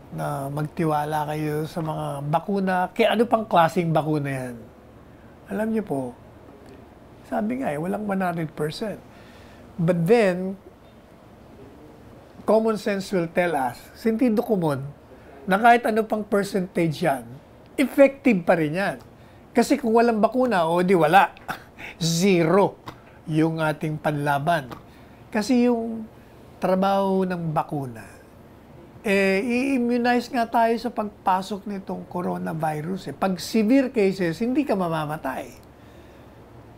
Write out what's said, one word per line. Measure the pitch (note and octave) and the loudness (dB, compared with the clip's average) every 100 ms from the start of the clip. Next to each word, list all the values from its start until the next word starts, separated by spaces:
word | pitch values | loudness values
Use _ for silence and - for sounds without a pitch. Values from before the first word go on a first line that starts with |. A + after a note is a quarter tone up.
| - | -16
na | D#3 D3+ C#3+ C#3 | -8 -6 -6 -6
magtiwala | D3 D3+ - D#3+ D3+ D3+ D#3 D3 | -6 -6 -2 0 0 -2 -4 -4
kayo | D3+ D3+ D3+ | -4 -4 -4
sa | D#3 F3 | -6 -6
mga | D#3 D#3 D3+ C#3+ D3 | -6 -6 -6 -8 -4
bakuna. | D#3+ F#3 G3 F#3+ F#3 F3+ | -4 -2 -2 0 -2 -2
Kaya | - G#3 G#3+ | 0 2 2
ano | |
pang | A#3+ A3+ A3 | 2 0 2
klaseng | F3+ E3 F#3 E3 D#3 | 4 4 2 0 0
bakuna | D3 D3+ C#3 | 0 -2 -2
yan? | C3+ B2+ A#2 A2+ - - - - - - - - | -4 -6 -12 -18 -20 -20 -20 -20 -20 -20 -20 -8
Alam | G3+ A3 A3 | -4 -2 -2
niyo | G#3 | -2
po, | C#3 B2 - - - - - - - - - - - - | -4 -6 -12 -20 -20 -20 -20 -20 -20 -20 -20 -20 -20 -6
sabi | A#3+ G#3+ B3+ | -4 -2 -2
nga | C4 | -4
eh, | D3 | -4
walang | F3 G3+ G#3+ | -4 -4 -4
one | F#3+ | -2
hundred | F3+ E3+ D#3 - | -2 -2 -6 -4
percent. | D3+ - A3 D3 - - - - - - - - | -6 -6 -8 -10 -16 -20 -20 -20 -20 -20 -16 -2
But | E3+ F3 E3 | 0 2 4
then, | A#3+ G3+ F3+ F#3+ G3 - - - - - - - - - - - - - - - - - - - | 4 4 0 -4 -10 -16 -20 -20 -20 -20 -20 -20 -20 -20 -20 -20 -20 -20 -20 -20 -20 -20 -8 2
common | G#3+ A3 G#3+ | 2 2 -2
sense | A3 G3 F#3+ | -2 -4 -2
will | F#3 E3 | -2 0
tell | F#3 F3 | 0 0
us, | D3 B2+ - - | 0 -2 -6 -16
sentido | - A3+ A3+ B3+ G#3+ | -4 -2 0 2 2
komon, | G#3+ G3+ D#3+ C3+ C#3 - - - - - - | 0 0 0 -2 -6 -14 -20 -20 -20 -14 -2
na | F#3+ | 4
kahit | A#3 A#3+ A#3+ | 6 6 4
ano | A3 | 0
pang | G#3+ G#3+ G#3 | -2 -4 0
percentage | G3+ G3 G3 F3+ - E3 C#3 E3 | 0 0 -2 -2 0 -2 0 0
yan, | C3+ A#2 C3 - - - - | 0 -6 -18 -20 -20 -10 -2
effective | C4 - C4+ C#4 B3+ F#3+ | 0 6 6 6 2 2
pa | E3 F3 | 2 2
rin | D3+ | 2
yan. | E3+ G3 C3 - - - - - | 0 -2 -4 -12 -20 -20 -20 -2
Kasi | - A3+ C#4+ | 0 2 2
kung | A3+ | 4
walang | A3+ A#3+ A3 | 4 4 4
bakuna, | A3 B3+ B3+ F#3+ D#3+ | 2 2 2 2 2
o | F3 | 2
di | F3+ F#3 | 4 4
wala. | D3+ F#3+ E3+ - - - - | 6 6 6 0 -12 -12 -14
<laughs> | - - - | -20 -18 -6
Zero | E3 E3 G3+ F3 D#3+ G3 F3 - - - - - - | -2 2 4 4 4 4 2 0 -16 -20 -20 -18 -4
yung | D#3 D#3+ D#3+ | 0 0 0
ating | D#3 D3+ D#3+ D3+ | -2 -2 -6 -4
panlaban. | D#3 D3 C#3+ C#3+ D3+ E3 B2 - - - - - - | -2 -2 0 0 0 -2 -4 -14 -20 -20 -20 -20 -8
Kasi | A3 G3+ B3 B3 | -6 0 2 2
yung | A#3 A3+ A3+ A3 - - - - - | 0 -4 -10 -12 -18 -20 -20 -20 -6
trabaho | F#3 F#3 G3 G3 G3 F#3+ | -2 2 2 2 0 0
ng | F#3 F3 E3 | -2 -4 -4
bakuna, | D#3 - D3+ C3 A2+ G#2 - - - - - - - - - A3 | -4 -4 -6 -8 -12 -18 -20 -20 -20 -20 -20 -20 -20 -20 -8 0
eh, | G3 F#3+ F#3+ G#3+ | 2 4 2 0
i-immunize | A#3+ C4+ C4+ A#3+ B3 A#3+ A#3+ A#3+ | -2 0 0 0 0 2 0 0
nga | C4 A#3 | -4 0
tayo | A#3+ A3+ A#3 | 2 2 2
sa | A#3+ | -2
pagpasok | A#3+ G#3 - - F#3 F#3+ G3+ G#3 | -6 -8 -4 0 0 -2 -8 -8
nitong | G3 G3 F3+ F3+ | -10 -8 -10 -8
coronavirus. | F3+ F#3 F3+ F3+ D#3+ D#3+ D3+ D#3+ F#3+ - | -8 -6 -6 -6 -4 -4 -4 -6 -8 -10
Eh. | C3+ | -4
Pag | G3 F3+ | -4 -4
severe | - A3 G#3+ C4+ B3+ | -2 0 4 2 2
cases, | A3+ G3 F#3+ F3 E3 | 2 0 2 -2 -2
hindi | A#3 C4+ C#4+ | -2 -2 0
ka | |
mamamatay. | G3+ E3+ D#3+ D3 D#3 C4 B3+ B2+ - - - - - - - - - - - - | -2 -2 -4 -4 -6 -6 -8 -10 -18 -20 -20 -20 -20 -20 -20 -20 -20 -20 -20 -20